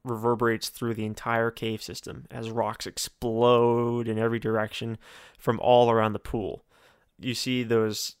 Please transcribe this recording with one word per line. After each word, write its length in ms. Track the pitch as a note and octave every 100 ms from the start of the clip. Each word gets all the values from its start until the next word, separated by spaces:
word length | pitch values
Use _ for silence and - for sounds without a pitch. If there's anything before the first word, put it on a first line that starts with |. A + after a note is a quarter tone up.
reverberates 640 | B2+ A2+ A#2 A#2 A#2 A2 -
through 260 | - A#2+
the 100 | A2 G#2+
entire 460 | G#2+ - A#2 A#2
cave 280 | A2+ A2+ G#2+
system 440 | - - - B2 -
as 200 | B2 A2+
rocks 360 | A2+ G#2+ A2 G2
explode 1200 | - - - B2 A2+ A#2+ A#2+ A#2+ A#2+ A#2+ A#2+ A#2
in 100 | A2
every 220 | A2+ A#2
direction 580 | A2 A2 G#2+ - A#2 A2 - - - _
from 220 | - A2+
all 320 | - B2 A#2+
around 200 | A2+ A2
the 60 | G#2
pool. 460 | - A#2 F#2 - _ _ _ _ _ _
You 140 | B2
see 280 | A#2 - B2+
those 540 | A#2 A#2 A2 G#2+ - -